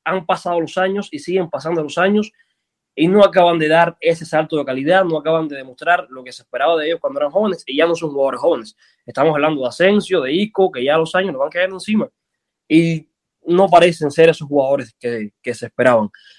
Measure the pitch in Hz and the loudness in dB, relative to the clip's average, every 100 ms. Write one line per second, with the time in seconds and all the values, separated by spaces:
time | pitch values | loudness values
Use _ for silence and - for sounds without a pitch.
0 | 160 185 165 180 180 175 160 185 190 196 | -6 -6 -4 -4 -2 -4 -4 -4 -4 -4
1 | 202 147 160 185 170 135 156 170 151 170 | -8 -12 -6 -4 -4 -6 -6 -6 -4 -2
2 | 190 208 214 _ _ _ _ _ _ - | 0 0 -2 _ _ _ _ _ _ -2
3 | 165 202 196 185 175 170 156 160 170 - | 2 4 4 6 4 2 2 2 2 0
4 | 165 165 165 156 156 156 139 131 143 185 | -2 -2 -2 -2 -2 -4 -4 -4 0 2
5 | 185 156 151 160 156 139 131 127 - 175 | 2 -2 -2 -2 -2 -8 -14 -6 0 0
6 | 120 131 127 - _ 123 147 165 151 165 | -2 -16 -18 -20 _ -2 0 0 0 -4
7 | 143 139 147 175 214 170 - 135 165 165 | -4 -4 -2 0 -2 -4 -6 0 0 0
8 | 160 139 135 123 151 139 110 - _ _ | -4 -2 -2 -2 -2 -2 -4 -20 _ _
9 | - - 151 151 156 147 127 - 185 208 | -10 -2 0 2 0 -2 -4 0 2 2
10 | 180 185 131 165 208 - 190 127 131 156 | 0 -2 0 -2 -2 0 -2 0 0 0
11 | 170 185 190 135 147 175 185 190 202 214 | 0 -2 -2 -4 -4 -2 -4 -4 -4 -2
12 | 147 _ _ _ _ _ - 160 165 160 | -2 _ _ _ _ _ 0 2 2 -2
13 | 147 _ _ _ 160 175 196 170 175 160 | -8 _ _ _ 0 2 4 6 4 2
14 | 151 165 165 156 143 143 135 139 117 _ | -2 4 4 4 -2 0 0 -2 -4 _
15 | 120 117 104 - 127 113 113 - 123 117 | -8 -6 -8 -10 -10 -10 -8 0 2 2
16 | 104 - _ | 0 -8 _